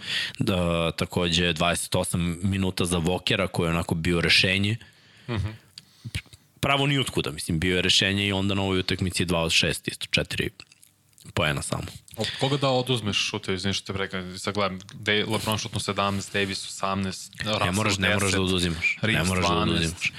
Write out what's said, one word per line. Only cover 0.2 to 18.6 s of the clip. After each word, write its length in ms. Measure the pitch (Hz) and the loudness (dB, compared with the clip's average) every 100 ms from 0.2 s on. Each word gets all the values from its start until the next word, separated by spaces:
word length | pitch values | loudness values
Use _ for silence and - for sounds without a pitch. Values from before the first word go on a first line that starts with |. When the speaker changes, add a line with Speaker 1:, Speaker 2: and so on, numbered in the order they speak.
| - - | -4 -2
Speaker 1:
Da, 520 | 110 92 87 85 82 | 0 2 2 2 2
takođe, 600 | - 90 - 90 82 87 | 0 -2 0 2 4 2
dvadeset 420 | 80 87 85 - 90 | 4 2 2 0 0
osam 420 | 90 92 85 82 | 0 0 0 0
minuta 440 | 98 95 92 - 90 | 0 2 0 0 0
za 120 | 87 | 2
Walkera, 500 | 80 90 - 110 90 | 2 0 2 0 0
koji 200 | - 85 | 0 0
je 40 | |
onako 240 | 85 82 85 | 0 0 0
bio 260 | 82 85 | 2 2
rešenje. 560 | 82 - 95 95 101 117 - - - - - | 4 4 4 2 2 -2 -8 -20 -20 -16 -6
Speaker 2:
Mhm. 220 | 110 95 110 - - - _ 117 - - - _ _ | -4 -4 -6 -18 -20 -20 _ -10 -10 -10 -20 _ _
Speaker 1:
Pravo 300 | 139 139 139 | 2 2 4
ni 120 | 139 | 2
otkuda, 320 | 123 - - | 0 -2 -4
mislim, 280 | - - 82 | -4 -2 0
bio 160 | 92 90 | 2 2
je 60 | |
rešenje 460 | 90 - 98 98 101 | 4 4 4 2 2
i 40 | |
onda 220 | 95 98 | 0 0
na 80 | 98 | 0
ovoj 180 | 98 92 | 2 0
utakmici 460 | 92 95 92 - 87 | 0 -2 -2 0 0
dva 160 | 85 | 2
od 100 | 82 | 2
šest, 360 | - 85 71 - | 2 2 0 -4
isto 180 | - - | -8 -2
četiri 420 | - 76 - - - - _ - _ _ - - | -2 0 -2 -4 -6 -20 _ -20 _ _ -20 -8
poena 360 | - 78 71 | 0 0 0
samo. 220 | - - 85 - - - | -2 -6 -6 -12 -14 -8
Speaker 2:
Od 100 | 107 | -6
koga 240 | - 139 143 | -2 -2 0
da 120 | 135 | 2
oduzmeš 480 | 127 123 123 104 95 | 2 2 -2 0 -2
šute, 340 | - 104 - | -2 -4 -4
izvini 200 | 95 98 | -2 -2
što 120 | 95 - | -2 -4
te 80 | |
prekinem, 460 | 98 95 95 90 92 | -4 -4 -4 -8 -8
sad 140 | - | -4
gledam, 260 | 101 98 92 - | 0 -2 -2 -12
De-, 320 | - 107 104 101 | -8 0 0 2
LeBron 320 | 107 110 107 | -2 0 -2
šutno 220 | 113 104 | -2 -6
sedamnaest, 540 | - 101 101 98 92 | -4 0 0 0 -2
Davis 320 | 101 98 95 - | -2 -2 -2 -8
osamnaest, 680 | - 98 98 95 - - - | -6 -2 -2 -2 -6 -10 -8
Speaker 1:
Ne 160 | 104 | -4
Speaker 2:
Russell 200 | 107 98 | 0 0
Speaker 1:
moraš, 260 | 95 107 98 | 2 0 2
ne 100 | 98 | 2
moraš 140 | 104 | 2
da 40 | 98 | 2
Speaker 2:
deset, 120 | 95 | 2
Speaker 1:
oduzimeš. 580 | 92 92 | 2 2